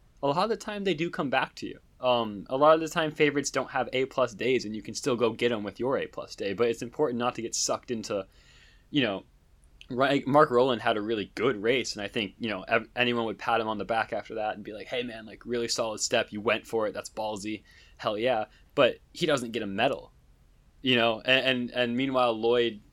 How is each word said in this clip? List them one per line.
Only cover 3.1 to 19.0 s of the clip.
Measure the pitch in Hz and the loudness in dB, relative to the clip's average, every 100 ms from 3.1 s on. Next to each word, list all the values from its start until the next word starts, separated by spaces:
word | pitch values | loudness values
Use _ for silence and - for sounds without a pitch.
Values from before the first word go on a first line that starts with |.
favorites | 156 151 139 143 | 2 2 2 -2
don't | 135 127 | -2 -2
have | 135 117 | -2 -2
A | 127 | 0
plus | 131 - 123 | 0 2 0
days | 98 113 127 104 | 0 0 0 0
and | 107 | -8
you | |
can | 101 | -8
still | 107 139 117 | -6 -2 2
go | 117 | 0
get | 113 120 | 2 0
'em | 117 | 0
with | 101 - | -6 -4
your | 120 123 | -2 -2
A | 80 | -4
plus | - - | -8 -12
day, | - 104 | -6 -4
but | 95 117 | 0 0
it's | 113 | 0
important | 117 - 151 120 | -6 -2 -2 0
not | 120 - | -2 -4
to | |
get | 113 | -6
sucked | - - 113 - | -4 -2 -4 -4
into, | 117 104 104 - _ _ - - - - | -8 -4 -4 -6 _ _ -20 -20 -20 -4
you | 147 | 0
know, | 120 95 - _ _ _ _ - - | 0 -2 -8 _ _ _ _ -20 -8
right, | 123 135 139 131 | -2 0 0 2
Mark | 147 143 | 4 6
Rowland | 120 131 117 | 4 2 2
had | 117 107 | 0 0
a | |
really | 104 113 95 | 0 -4 -4
good | - 117 110 | -2 -2 0
race, | 107 131 107 | 0 0 -2
and | 107 | -6
I | 101 | -6
think, | 123 101 - | -4 -6 -6
you | 113 | -6
know, | 98 | -6
ev-, | 92 113 110 | 0 0 0
anyone | - 123 120 | -2 0 0
would | 113 98 | -2 -4
pat | - 117 | -2 0
him | 110 | 0
on | 107 | -4
the | |
back | 95 113 107 | -2 -2 -2
after | 107 - | -4 -6
that | 110 107 | -6 -6
and | 98 | -6
be | 104 | -10
like, | 104 - | -12 -8
"Hey, | 127 | -6
man, | 123 113 | -6 -10
like, | 110 104 113 | -16 -14 -6
really | 120 117 | -4 -2
solid | - 113 107 | -2 -4 -4
step. | - 120 107 | 0 0 0
You | 107 | -2
went | 107 107 - | 0 0 0
for | 113 107 | -2 -2
it. | |
That's | 98 - | -4 -10
ballsy. | - 107 107 104 104 _ - - - | -6 -6 -4 -6 -8 _ -20 -20 -6
Hell | 120 107 | -4 0
yeah." | 120 117 107 _ _ | 2 0 -2 _ _
But | - 120 - | 4 4 4